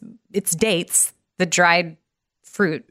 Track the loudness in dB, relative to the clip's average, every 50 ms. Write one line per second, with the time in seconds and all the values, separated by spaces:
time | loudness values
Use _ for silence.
0 | -8 -20 -20 -20 _ _ -8 -6 -4 -4 -2 0 0 0 0 -2 -2 -2 0 0
1 | 0 -2 -4 _ _ _ _ -4 -4 -2 2 2 4 4 4 2 0 -4 -8 _
2 | _ _ _ _ _ _ _ _ _ -12 -4 -2 -2 -2 -2 -6 -8 -4